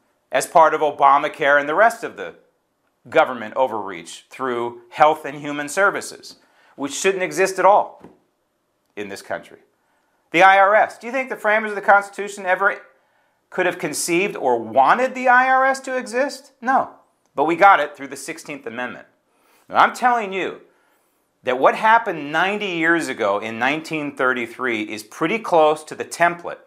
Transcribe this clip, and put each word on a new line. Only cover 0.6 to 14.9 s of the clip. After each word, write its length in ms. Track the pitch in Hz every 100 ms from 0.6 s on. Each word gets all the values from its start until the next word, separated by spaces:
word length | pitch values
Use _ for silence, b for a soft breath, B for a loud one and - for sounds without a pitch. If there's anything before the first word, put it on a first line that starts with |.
| 156
of 80 | 151
Obamacare 760 | 151 143 139 143 147 - 143 143
and 100 | 143
the 60 | 165
rest 280 | 226 226
of 140 | 139 101
the 160 | 92 - _ _ _ _ _ _ 127
government 440 | 135 123 123 107 -
overreach 680 | 131 110 98 85 85 - _
through 520 | - 131 120 120 120 -
Health 340 | - 151 156
and 140 | 143 147
Human 320 | 147 147 147
Services, 680 | 196 196 147 - - - - b b b -
which 180 | 139
shouldn't 280 | - 196 190
exist 360 | 180 151 190 185
at 60 | 180
all 380 | 202 - - - _ _ _ _ _ _ _ _ -
in 140 | 101
this 120 | 98
country. 380 | - 92 - - _ _ _ _ _ _ _
The 100 | 160
I 160 | 190 196
R 160 | 196
S. 240 | 208 165 -
Do 80 | 226
you 80 |
think 160 | 262 254
the 60 | 214
framers 360 | 214 214 220
of 40 | 202
the 60 |
Constitution 640 | - 202 202 - 202 202 185
ever 360 | 185 202 - - _ _ _ _ _ _
could 160 | - 180
have 100 | 175
conceived 580 | 160 139 - 170 202 -
or 220 | 131 120
wanted 560 | 110 120 135